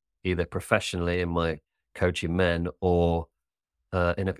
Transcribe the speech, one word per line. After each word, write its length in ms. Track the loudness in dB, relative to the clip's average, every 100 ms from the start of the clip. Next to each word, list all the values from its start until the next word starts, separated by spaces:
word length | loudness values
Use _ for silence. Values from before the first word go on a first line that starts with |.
| _ _
either 220 | -4 -2 -2
professionally 760 | -6 0 0 0 -4 -2 -2
in 80 | 0
my 320 | 0 0 -2 -10 _ _
coaching 420 | -2 -2 0 -2 0
men 320 | 2 2 -2 -2
or, 480 | 2 4 4 2 -4 _ _ _ _ _ _
uh, 220 | -2 0 0
in 100 |
a, 40 | -4